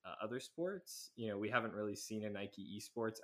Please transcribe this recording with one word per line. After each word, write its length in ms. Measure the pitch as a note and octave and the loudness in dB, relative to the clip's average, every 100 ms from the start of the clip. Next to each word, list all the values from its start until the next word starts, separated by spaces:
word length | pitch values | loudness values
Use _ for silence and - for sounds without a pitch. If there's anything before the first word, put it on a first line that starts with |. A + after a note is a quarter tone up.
| F#2 | -10
uh, 100 | - | -4
other 200 | A2 B2+ | -2 -2
sports. 720 | - - F3+ G3 - - - - | -4 0 0 0 -6 -10 -10 -2
You 140 | A2 | 0
know, 80 | G2+ | 2
we 120 | G#2+ | 4
haven't 240 | A#2+ A2+ | 4 4
really 220 | G#2 G#2+ G2+ | 2 0 0
seen 300 | - G#2+ G#2+ | -2 -2 0
a 40 | |
Nike 480 | G2+ G2+ - F#2+ G#2 | 0 -4 -6 -8 -6
esports 420 | - A#2+ A2 A2 | -4 0 2 0